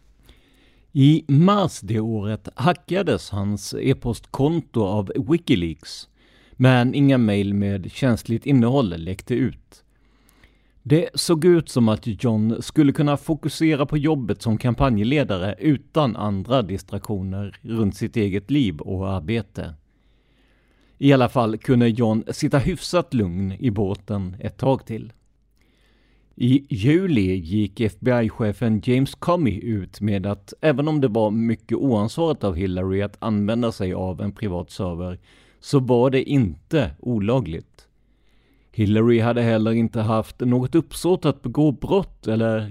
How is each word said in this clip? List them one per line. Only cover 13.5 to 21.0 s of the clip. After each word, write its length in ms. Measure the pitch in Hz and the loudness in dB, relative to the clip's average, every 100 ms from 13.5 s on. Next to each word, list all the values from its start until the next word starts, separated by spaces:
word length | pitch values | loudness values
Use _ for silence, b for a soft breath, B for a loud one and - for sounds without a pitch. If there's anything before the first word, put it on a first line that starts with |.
| - 160 143 147 | -2 0 2 0
på 120 | 151 | 0
jobbet 440 | 147 151 107 101 | 0 0 -2 -4
som 160 | 113 107 | -2 -2
kampanjledare 960 | 127 120 135 107 110 151 123 95 98 - | 0 0 2 2 2 0 0 -2 -4 -2
utan 560 | 156 131 - 160 139 101 | 0 0 0 0 0 -2
andra 460 | 104 98 95 131 | -4 -4 -2 -2
distraktioner 960 | 92 95 - 98 - 104 95 95 101 - | 0 -6 -8 -10 -8 -6 -6 -6 -10 -12
runt 340 | 110 113 101 98 | -8 -2 -2 -2
sitt 220 | 110 120 | -4 -2
eget 340 | 101 98 98 | -2 -2 -2
liv 280 | 143 110 73 | 0 0 -2
och 300 | - 92 95 | -6 -6 -4
arbete. 640 | 95 78 113 104 - 80 78 _ _ _ _ _ _ _ _ _ _ _ | -4 -4 -4 -6 -10 -14 -14 _ _ _ _ _ _ _ _ _ _ _
I 160 | - | 0